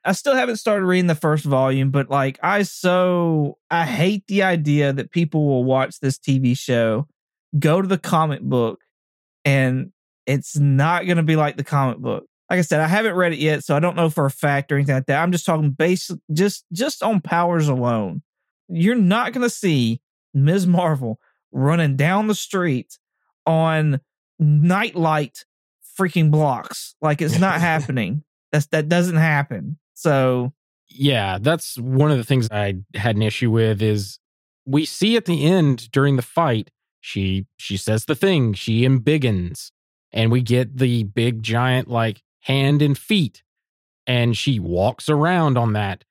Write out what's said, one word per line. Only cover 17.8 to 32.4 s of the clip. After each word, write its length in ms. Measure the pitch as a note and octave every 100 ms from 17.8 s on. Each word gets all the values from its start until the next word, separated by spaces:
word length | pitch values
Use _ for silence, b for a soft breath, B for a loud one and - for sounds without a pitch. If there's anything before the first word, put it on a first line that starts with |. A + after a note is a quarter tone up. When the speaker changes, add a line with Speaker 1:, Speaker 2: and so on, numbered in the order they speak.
| B2 A2+ G2 E2+ _ _ _ _ _
Speaker 1:
You're 260 | E3+ F#3
not 380 | B3 F#3 G#3+ A#3+
gonna 180 | B3 A#3+
see 500 | - G3 D3 A#2 A#2 _ _ _
Ms. 340 | C#3+ C#3 F#3+ F#3
Marvel 500 | F3 E3+ C#3+ A#2+ A2 _ _ _
running 460 | C3+ C#3 E3+ D3+ C3
down 320 | D#3+ G3 G#3+
the 60 | G#3
street 600 | - F#3+ F3 B2+ - - _ _ _ _
on 560 | - D#3+ D#3+ D#3+ D#3 C3+ _ _ _ _
nightlight 1040 | D3+ D3 E3+ F#3 A3+ F3 D#3+ D#3 C#3+ - - _ _ _ - -
freaking 320 | F#3 E3+ D#3
blocks. 640 | D3+ D3+ A#2+ - - - _
Like, 200 | D3+ D3
it's 200 | D#3+ E3
not 200 | F#3+ E3
Speaker 2:
<laughs> 0 |
Speaker 1:
happening. 640 | E3+ D#3+ C3+ B2+ F#2+ D3 - _ _
That's, 140 | D3+ C#3+
that 220 | D#3 D3+
doesn't 280 | F3 F3+ D#3+
happen. 640 | D#3+ D3 C#3+ G#2+ G#2 D#3 _ -
So 540 | E3+ C3+ C3 B2+ B2 _ _ _ _
Speaker 3:
Yeah, 500 | - C#3 A#2+ G2 F#2+
that's 380 | A#2 E3 - -
one 320 | A#2+ C3 D3+
of 80 | C3+
the 60 |
things 240 | A2+ C3